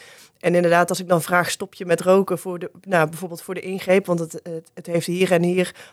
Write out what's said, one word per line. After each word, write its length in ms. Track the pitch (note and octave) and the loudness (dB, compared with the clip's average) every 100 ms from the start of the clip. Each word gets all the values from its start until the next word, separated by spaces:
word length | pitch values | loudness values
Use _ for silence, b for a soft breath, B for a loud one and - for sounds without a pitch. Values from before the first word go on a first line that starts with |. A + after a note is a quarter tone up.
| b b b _ | b b b _
En 160 | F3+ | 0
inderdaad, 340 | F3 E3+ E3+ F3 | 2 4 4 2
als 120 | F#3 | -2
ik 80 | F3+ | 0
dan 140 | F3 | 0
vraag, 280 | D3+ F3+ F3 | 2 0 0
"Stop 240 | - G3 | -4 -10
je 120 | - F3+ | -10 -2
met 140 | E3 | 0
roken 380 | E3+ F#3+ F#3+ E3+ | 4 4 4 -2
voor 200 | F#3+ F3 | -6 -10
de, 120 | F3 - G3 | -12 -14 -2
nou, 200 | F3+ D#3 | 0 0
bijvoorbeeld 340 | D#3+ F#3 E3+ | -2 -12 -12
voor 120 | - | -10
de 60 | F3 | -10
ingreep, 460 | F#3 F#3+ F#3+ F#3+ F#3+ | -8 -6 2 2 2
want 120 | F3 | -2
het, 220 | D#3+ - | -4 -10
het, 280 | F3+ E3 - | -12 -12 -14
het 120 | - F3 | -18 -4
heeft 200 | E3+ E3 | -4 -2
hier 260 | F3 F#3 | 0 2
en 100 | F3 | 4
hier 320 | F3 F#3 F3+ B B | 2 0 -2 B B